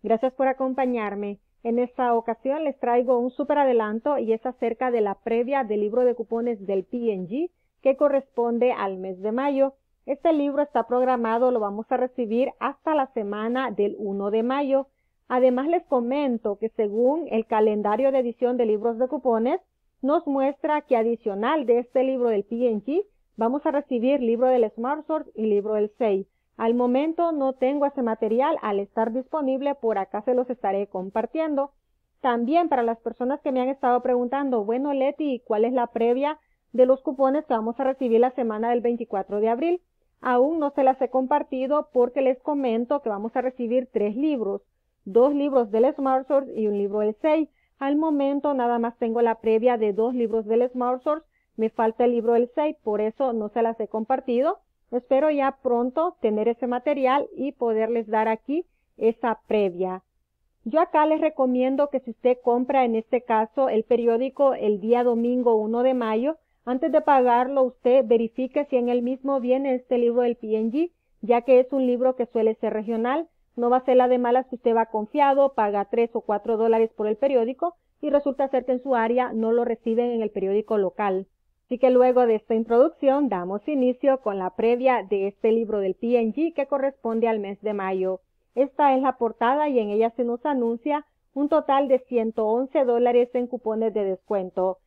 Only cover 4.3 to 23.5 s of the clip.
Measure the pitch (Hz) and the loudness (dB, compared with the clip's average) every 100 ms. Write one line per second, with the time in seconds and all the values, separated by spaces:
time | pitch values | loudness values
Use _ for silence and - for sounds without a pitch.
4.3 | 226 254 247 233 226 254 240 208 196 - | -4 -4 -6 -6 -2 -2 0 -2 -2 -4
5.3 | 233 240 277 226 214 208 226 247 240 226 | -2 0 -2 -2 -2 -2 0 0 0 -6
6.3 | 226 240 220 190 196 180 247 233 196 180 | -4 -4 -6 -4 -4 -4 -4 -4 -4 -6
7.3 | 240 349 _ _ _ 269 269 294 277 269 | -6 -6 _ _ _ -2 2 2 0 -4
8.3 | - 240 240 247 233 196 190 190 185 202 | -4 -2 0 0 0 -6 -6 -10 -8 -4
9.3 | 233 285 269 269 269 _ _ - 277 339 | -2 -2 0 0 -2 _ _ -10 -2 0
10.3 | 311 285 277 285 254 254 247 254 254 226 | 0 0 -2 -2 -2 -2 0 0 0 0
11.3 | 226 254 247 208 202 226 254 254 254 226 | 2 2 2 -2 -6 -4 -2 -2 -4 -2
12.3 | 226 269 - 233 277 - 311 269 - 202 | 0 -2 -2 -6 -4 -2 0 -2 -4 -6
13.3 | 208 220 247 262 208 202 - 208 196 196 | -6 -4 -4 -4 -2 -2 -2 -6 -4 -2
14.3 | 220 233 277 285 269 269 _ _ _ _ | -2 0 -2 0 -2 -2 _ _ _ _
15.3 | 254 254 247 285 349 349 262 233 277 277 | 2 4 2 0 -2 0 -2 0 -2 -2
16.3 | 233 220 202 220 - 214 208 247 311 311 | -2 -4 -4 -6 -2 -2 2 2 0 -2
17.3 | 220 226 220 214 214 208 220 269 269 240 | -4 -2 2 2 2 0 2 2 2 -2
18.3 | 226 247 247 226 214 233 226 254 294 254 | -2 -2 0 0 0 -2 -2 -4 -2 0
19.3 | 226 233 359 _ _ _ _ 262 320 330 | 0 0 -2 _ _ _ _ 0 0 0
20.3 | 277 269 277 320 302 294 240 226 233 - | 0 -2 -2 -2 -2 0 0 0 -2 -4
21.3 | 196 226 311 240 240 240 269 262 262 240 | -4 -2 -2 2 0 0 -2 0 0 0
22.3 | 214 202 233 247 214 226 320 403 _ _ | -2 -4 -2 -2 -2 -2 -4 -4 _ _
23.3 | - 226 | -4 -2